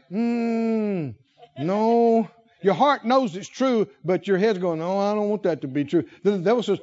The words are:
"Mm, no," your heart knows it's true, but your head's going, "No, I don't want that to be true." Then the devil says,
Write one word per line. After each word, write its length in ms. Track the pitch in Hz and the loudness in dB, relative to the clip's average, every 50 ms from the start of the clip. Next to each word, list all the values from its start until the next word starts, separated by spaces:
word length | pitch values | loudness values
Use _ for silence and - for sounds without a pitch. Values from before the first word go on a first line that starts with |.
| _ - | _ -8
"Mm, 1040 | 175 214 233 233 233 233 233 233 226 226 226 226 226 220 214 208 196 175 151 127 104 - _ _ _ _ - - - - | -6 -4 -2 -2 -2 -2 -2 -2 -2 -2 -2 -2 -2 -2 -2 -2 -2 -4 -4 -6 -8 -12 _ _ _ _ -20 -16 -10 -6
no," 720 | 143 175 196 214 220 226 233 233 233 233 226 226 208 - - _ _ _ _ _ | -4 -2 0 0 2 2 2 4 4 4 4 2 0 -2 -8 _ _ _ _ _
your 140 | - 196 185 | 0 0 2
heart 300 | 151 262 294 269 - - | 4 4 2 2 2 0
knows 320 | 226 254 269 262 190 151 | 2 2 2 2 0 -4
it's 120 | 196 190 - | -8 -12 -10
true, 400 | - - 254 262 247 220 185 - - _ - | -4 0 0 2 2 2 0 -2 -6 _ -2
but 220 | 160 185 180 - | -2 -2 0 0
your 120 | 196 190 180 | 0 0 2
head's 200 | 208 226 208 180 | 2 2 0 0
going, 220 | 185 175 160 156 | -2 -2 -2 -2
"No, 180 | 165 180 196 196 | -4 -2 -2 -2
I 160 | 202 202 208 | 0 0 -2
don't 160 | 214 208 208 | -2 -2 -2
want 140 | 214 202 - | -2 -2 -2
that 160 | 180 156 131 | -2 -2 -2
to 60 | 151 135 | -4 -4
be 160 | 131 147 139 | -2 -4 -2
true." 200 | 143 175 165 - - - - | 0 0 0 0 -2 -6 -4
Then 160 | - 196 208 190 | -2 0 0 0
the 60 | 165 | 2
devil 180 | 196 240 247 | 0 0 0
says, 180 | 190 202 190 - | 0 -2 -2 -4